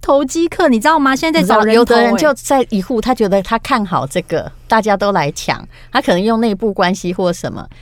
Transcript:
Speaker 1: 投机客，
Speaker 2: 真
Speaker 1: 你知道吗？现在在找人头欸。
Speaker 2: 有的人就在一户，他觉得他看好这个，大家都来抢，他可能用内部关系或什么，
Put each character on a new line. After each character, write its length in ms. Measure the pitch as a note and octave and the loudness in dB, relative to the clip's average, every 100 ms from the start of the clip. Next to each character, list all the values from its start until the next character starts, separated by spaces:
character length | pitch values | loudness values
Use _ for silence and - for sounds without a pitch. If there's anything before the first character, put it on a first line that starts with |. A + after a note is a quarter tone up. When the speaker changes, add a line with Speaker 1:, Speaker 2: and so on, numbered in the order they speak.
Speaker 1:
投 240 | - C#4 | 0 0
机 220 | C#4 E4 E4 | 0 -2 -2
客， 160 | - | 2
Speaker 2:
真 80 | E4 | 2
Speaker 1:
你 80 | A3+ | 2
知 40 | |
道 140 | C4 D#4+ | 2 2
吗？ 160 | C4+ C4 | 2 0
现 160 | D#4+ | 0
在 80 | D#4+ | 0
在 60 | C#4 | 2
找 140 | G#3+ | 2
人 40 | G#3+ | 4
头 40 | |
欸。 40 | |
Speaker 2:
有 100 | A3 | 4
的 180 | A#3+ A#3 | 4 4
人 140 | A#3 A#3 | 4 2
就 160 | D4+ | 2
在 300 | C#4 - C#4 A#3+ | 0 0 0 0
一 120 | G#3 | -2
户， 180 | F3+ A#3 | -2 -2
他 140 | A3+ | 0
觉 140 | B3+ G3+ | 0 2
得 140 | G3 | 0
他 160 | F#3 A3+ | 0 -4
看 260 | - C4 | -2 -2
好 220 | G3+ D3+ C3 | 0 -2 -2
这 140 | F3+ | -4
个， 280 | - D#3 E2 - - | -4 -4 -6 -12 -6
大 120 | A3 | -2
家 160 | G#3+ G3 | 0 0
都 160 | G3+ | 0
来 180 | F#3+ D3 | 0 -2
抢， 340 | - - A#2 - - - | -4 -6 -6 -10 -20 -6
他 100 | B3+ | -4
可 120 | - | 0
能 100 | F3+ | 0
用 180 | G#3 A3+ | 0 0
内 140 | A#3 | 0
部 180 | F#3+ A3+ | -2 -2
关 220 | G3 F3+ | 0 0
系 180 | G#3 F3+ | -2 -4
或 200 | F3+ F#3 | -2 -2
什 180 | F3 C3+ | -2 -8
么， 160 | F#2 - - | -10 -14 -20